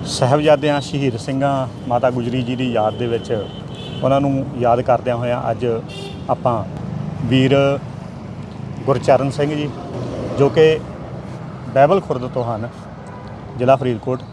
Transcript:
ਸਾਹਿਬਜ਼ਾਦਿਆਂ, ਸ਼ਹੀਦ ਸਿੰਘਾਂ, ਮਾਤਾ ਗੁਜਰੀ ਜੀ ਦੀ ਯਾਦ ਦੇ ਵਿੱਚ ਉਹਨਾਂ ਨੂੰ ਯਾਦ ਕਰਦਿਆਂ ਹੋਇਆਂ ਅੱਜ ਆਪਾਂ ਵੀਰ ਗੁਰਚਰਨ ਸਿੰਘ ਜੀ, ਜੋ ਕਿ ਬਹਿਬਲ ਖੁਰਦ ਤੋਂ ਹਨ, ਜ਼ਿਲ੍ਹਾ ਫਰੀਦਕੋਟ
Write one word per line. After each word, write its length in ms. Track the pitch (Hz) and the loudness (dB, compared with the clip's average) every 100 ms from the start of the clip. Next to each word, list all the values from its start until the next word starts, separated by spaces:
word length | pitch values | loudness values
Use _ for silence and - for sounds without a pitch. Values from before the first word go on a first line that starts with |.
ਸਾਹਿਬਜ਼ਾਦਿਆਂ, 760 | - - 123 147 151 147 147 143 | -6 0 4 4 6 4 4 0
ਸ਼ਹੀਦ 360 | - 143 139 113 | -2 -2 0 -2
ਸਿੰਘਾਂ, 500 | - 135 139 139 127 - - | -4 0 0 0 -2 -6 0
ਮਾਤਾ 240 | 120 127 | 2 2
ਗੁਜਰੀ 300 | 123 120 127 | 2 -2 -2
ਜੀ 140 | 120 | -2
ਦੀ 160 | 127 127 | -2 0
ਯਾਦ 220 | 113 107 | 2 0
ਦੇ 140 | 101 120 | 0 -2
ਵਿੱਚ 380 | 117 - 110 92 - - - - - | -2 -2 -4 -4 -10 -12 -12 -10 -2
ਉਹਨਾਂ 180 | 131 135 | 2 2
ਨੂੰ 240 | 139 135 131 123 | 2 0 -4 0
ਯਾਦ 220 | 120 120 | 2 4
ਕਰਦਿਆਂ 340 | 120 120 120 | 4 2 2
ਹੋਇਆਂ 360 | 120 123 123 127 | -2 -2 -2 -2
ਅੱਜ 140 | 110 120 113 - - - - - | -2 0 -2 -4 -12 -10 -10 -4
ਆਪਾਂ 340 | 123 127 117 98 - - - - - | 0 0 0 -4 -8 -8 -6 -8 -4
ਵੀਰ 540 | 113 131 127 139 139 139 - - - - - - - - - - | 2 4 6 6 4 0 -6 -12 -12 -12 -12 -12 -12 -12 -10 -4
ਗੁਰਚਰਨ 440 | 135 131 - 127 139 | 0 2 4 4 4
ਸਿੰਘ 260 | 131 147 | 0 -2
ਜੀ, 140 | 151 147 - - - - - - - | 0 -4 -6 -10 -8 -6 -6 -6 2
ਜੋ 100 | 139 | 4
ਕਿ 300 | 170 156 156 - - - - - - - - - | 8 6 6 -4 -12 -12 -12 -12 -12 -12 -12 -2
ਬਹਿਬਲ 260 | 131 147 190 | 6 6 6
ਖੁਰਦ 300 | - 131 127 | 2 -4 -2
ਤੋਂ 100 | 127 | -4
ਹਨ, 260 | 117 110 117 - - - - - - - - - | -2 -4 -6 -10 -16 -14 -14 -14 -14 -14 -12 0
ਜ਼ਿਲ੍ਹਾ 180 | 123 | 4
ਫਰੀਦਕੋਟ 440 | 135 127 110 131 127 - | 4 4 -2 -2 -6 -6